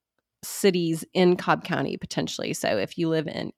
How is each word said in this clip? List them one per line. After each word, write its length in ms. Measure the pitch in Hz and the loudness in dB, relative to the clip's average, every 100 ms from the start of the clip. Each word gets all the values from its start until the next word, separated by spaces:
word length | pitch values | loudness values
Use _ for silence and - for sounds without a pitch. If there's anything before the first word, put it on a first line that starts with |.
| _ _ _ _ | _ _ _ _
cities 640 | - - 202 180 170 160 - | -14 2 2 4 0 -2 -2
in 220 | 185 180 180 | 4 6 6
Cobb 280 | - 156 | 2 0
County, 320 | - 143 - - | 0 -4 -4 -6
potentially. 560 | - - - - - | -8 -6 -6 -4 -6
So 240 | - - 104 | -4 -2 -2
if 220 | - - | -2 -2
you 100 | 165 | 0
live 180 | 160 151 | 0 -2
in 240 | - - | -6 -8